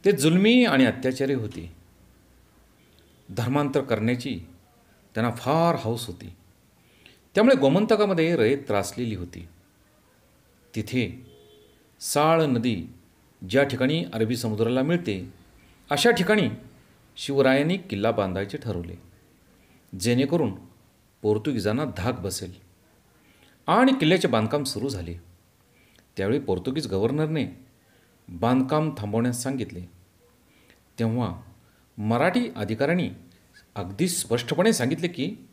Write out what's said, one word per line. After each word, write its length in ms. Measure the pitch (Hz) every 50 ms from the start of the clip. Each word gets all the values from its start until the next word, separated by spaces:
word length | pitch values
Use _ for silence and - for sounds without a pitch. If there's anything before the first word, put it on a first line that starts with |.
| -
ते 80 | 190 202
जुलमी 520 | 139 135 160 165 180 196 220 240 247 247
आणि 200 | - - 131 131
अत्याचारी 500 | 117 - - - 131 131 - 143 131 139
होते. 420 | 123 107 104 - 85 82 85 - - - _ _ _ - _ _ _ _ _ _ _ _ _ _ _ _ _ _ _ _ _ _ _ _ _ _ _ _ -
धर्मांतर 520 | 101 98 113 117 131 147 147 143 139 151 135
करण्याची 580 | 135 120 104 107 113 123 120 - 143 120 85 85 - - - _ _ _ _ _ _ _ _ _ _ _
त्यांना 200 | 113 113 120 117
फार 420 | - - 131 147 165 165 170 165 123
हौस 280 | - 110 117 117 -
होती. 280 | - 90 - - - - _ _ _ _ _ _ _ _ _ _ _ _ _ _ - - _ _ _ _
त्यामुळे 220 | 147 220 254 269
गोमंतकामध्ये 800 | - - 135 147 190 214 220 226 208 208 202 190 170 160 165 175
रयत 220 | 151 110 110 139 139 139 -
त्रासलेली 460 | 104 101 95 - - - 120 117 107
होती. 340 | 90 87 85 - 92 87 82 _ _ _ _ _ _ _ _ _ _ _ _ _ _ _ _ _ _ _ _ _ _ _ _ -
तिथे 520 | 110 104 - - 127 117 92 85 - - - - - - _ - - - _ _ _ _ _ _ _
साळ 420 | - - - 147 147 160 165 165 160
नदी 420 | 147 127 117 113 127 110 90 80 - - - _ _ _ _ _ _ _ _ - 92
ज्या 160 | 98 131 143
ठिकाणी 400 | 139 123 113 127 131 156 165 170 - -
अरबी 240 | 113 113 110 123
समुद्राला 460 | 117 - 113 107 101 113 117 123 127 131
मिळते, 500 | 151 175 175 175 - 101 92 87 - - - - _ _ - _ _ _ _ _ -
अशा 200 | 143 143 - 240
ठिकाणी 380 | 233 - 180 185 214 214 170 113 107 - - - - - _ _ _ _ _ _ _
शिवरायांनी 600 | - - - 139 139 135 131 131 139 143 160 180
किल्ला 340 | 196 175 - 110 98 101 113
बांधायचे 480 | 113 107 101 95 90 95 101 101 - 147
ठरवले, 360 | - 117 98 87 85 87 87 87 - - _ _ _ _ _ _ _ _ _ _ _ _ _ _ _ _ - 95
जेणेकरून 540 | 92 117 120 123 139 139 170 170 151 113 95 - - - _ _ _ _ _ _ _ _ _ _ -
पोर्तुगीजांना 640 | 107 104 107 104 151 135 110 92 104 107 127 156 135 92
धाक 240 | - 92 123 123 -
बसेल, 320 | 90 98 92 - 104 87 90 - - _ _ _ _ _ _ _ _ _ _ _ _ _ _ _ _ _ _ _ _
आणि 260 | - 165 214 254 262 262
किल्ल्याचे 360 | 262 - 156 175 180 170 175
बांधकाम 360 | - 113 110 113 - 147 143
सुरू 240 | 131 - - 117 139
झाले. 260 | 120 92 85 82 85 87 - - _ _ _ _ _ _ _ _ _ _ _ _ _ _ _ _ _
त्यावेळी 220 | - 95 101 123 147
पोर्तुगीज 480 | - - 95 90 87 131 127 156 151
गव्हर्नरने 600 | - 95 95 101 120 135 151 156 156 160 156 120 - - - - _ _ _ _ _ _ _ _ _ _ _ _ -
बांधकाम 680 | 87 85 120 117 127 131 131 131 147 151 156 156 131 -
थांबवण्यास 440 | 104 101 101 113 120 123 120 120 -
सांगितले. 380 | 135 139 127 110 - - 87 90 - _ _ _ _ _ _ _ _ _ _ _ _ _ _ _ _ _ _ _ _ _ -
तेव्हा 420 | 117 113 110 123 120 98 87 - - - - _ _ _ _ _ _ _ _ -
मराठी 500 | 104 110 117 120 143 180 185 247 247 226 -
अधिकाऱ्यांनी 540 | - 104 101 110 113 139 139 170 180 165 - - - - - _ _ _ _ _ - _ _ _
अगदी 340 | 104 98 90 98 101 170 185
स्पष्टपणे 640 | 175 - - - 113 120 120 - 151 143 185 226 220
सांगितले 360 | - 123 127 156 156 170 170
की 280 | - - 131 175 214 - - -